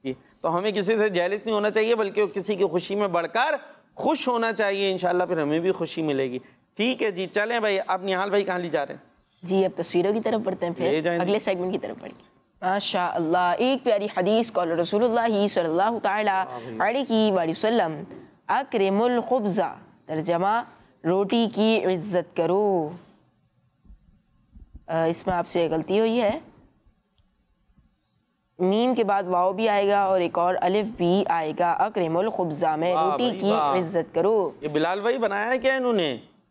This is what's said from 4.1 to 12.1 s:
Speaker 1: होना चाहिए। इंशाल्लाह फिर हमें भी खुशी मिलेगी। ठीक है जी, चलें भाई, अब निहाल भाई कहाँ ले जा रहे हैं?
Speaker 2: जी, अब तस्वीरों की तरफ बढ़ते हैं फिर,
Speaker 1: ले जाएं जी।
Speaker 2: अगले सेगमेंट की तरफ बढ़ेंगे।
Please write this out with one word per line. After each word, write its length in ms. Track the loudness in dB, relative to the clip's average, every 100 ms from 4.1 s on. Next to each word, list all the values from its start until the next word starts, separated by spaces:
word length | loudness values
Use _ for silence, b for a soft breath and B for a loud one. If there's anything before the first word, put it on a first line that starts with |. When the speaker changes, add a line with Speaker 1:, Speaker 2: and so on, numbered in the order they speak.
| 0 0
Speaker 1:
होना 240 | 0 0
चाहिए। 400 | 0 0 0 0
इंशाल्लाह 360 | 0 0 0 0
फिर 120 | 0
हमें 220 | 0 0
भी 100 | 0
खुशी 300 | -2 -4 -4
मिलेगी। 380 | -2 -2 -2 -6 B B _ -4
ठीक 240 | -2 0
है 100 | -2
जी, 140 | -2 -4
चलें 340 | -2 -2 0
भाई, 160 | 0 0
अब 280 | -2 -4 -2
निहाल 240 | -2 0
भाई 140 | 0
कहाँ 160 | 0 -4
ले 100 | -2
जा 140 | -2
रहे 100 | -4
हैं? 100 | -8 -18 _ _ _ -2
Speaker 2:
जी, 180 | 2
अब 80 | 2 -2
तस्वीरों 360 | -2 0 0
की 60 | 0
तरफ 220 | -2 -2
बढ़ते 240 | -2 -4 -6
हैं 80 |
फिर, 180 | -2 0
Speaker 1:
ले 100 | 0
जाएं 160 | 0 0
जी। 40 |
Speaker 2:
अगले 180 | 0 0
सेगमेंट 320 | 0 -4 -4
की 60 | -4
तरफ 220 | -8 -12
बढ़ेंगे। 340 | -16